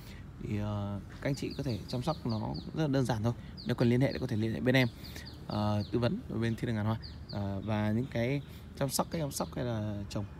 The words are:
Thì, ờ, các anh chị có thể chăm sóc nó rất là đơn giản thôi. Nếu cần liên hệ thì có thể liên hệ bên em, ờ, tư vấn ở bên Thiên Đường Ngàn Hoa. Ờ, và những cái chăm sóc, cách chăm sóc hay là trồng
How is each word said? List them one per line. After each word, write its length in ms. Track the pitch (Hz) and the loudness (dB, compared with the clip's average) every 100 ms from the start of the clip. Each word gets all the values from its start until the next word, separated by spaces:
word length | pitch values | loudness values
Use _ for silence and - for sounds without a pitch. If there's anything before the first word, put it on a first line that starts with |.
| - - - - | -12 -12 -12 -10
Thì, 160 | - 104 | -4 -2
ờ, 420 | 104 104 101 101 - | 0 -2 -2 -4 -6
các 200 | - 139 | -4 -2
anh 40 | |
chị 200 | 139 - - | -2 -4 -2
có 60 | |
thể 160 | 135 110 - | -2 -4 -2
chăm 140 | 123 | -2
sóc 140 | 156 - 120 | -2 -2 -2
nó 140 | 107 117 82 - | 0 -2 -4 -4
rất 80 | 156 | 0
là 40 | 151 | 2
đơn 180 | 135 | 4
giản 180 | 120 113 | 4 2
thôi. 100 | 110 - - - - | 0 0 -6 -6 -2
Nếu 80 | |
cần 140 | 120 120 | 4 6
liên 120 | 123 | 6
hệ 120 | 135 | 4
thì 60 | - | 2
có 80 | 127 | 0
thể 100 | 107 | 2
liên 160 | 113 | 2
hệ 80 | 107 | 2
bên 140 | 123 | 6
em, 140 | 131 123 - - - - - - | 6 6 0 -10 -10 -12 -12 -4
ờ, 360 | 104 107 104 101 | 0 2 2 2
tư 60 | 120 | 2
vấn 200 | 120 208 - | 2 0 -2
ở 80 | 113 | 0
bên 180 | 117 110 | 0 0
Thiên 100 | 120 | 0
Đường 100 | 110 | 2
Ngàn 100 | 104 | 2
Hoa. 100 | 110 - - - | 0 -4 -12 -8
Ờ, 300 | 104 98 98 | -4 -2 -2
và 280 | 110 107 107 | 0 2 2
những 140 | 110 131 | 2 2
cái 320 | 117 120 143 - - - - | 0 2 0 -2 -10 -10 -2
chăm 100 | 139 | 0
sóc, 180 | - - | 2 0
cách 100 | 170 | -2
chăm 100 | 143 | -2
sóc 180 | - - | -2 -4
hay 100 | 151 | -2
là 400 | 123 110 107 104 101 | -2 0 -2 -4 -4
trồng 160 | 107 101 | -4 -6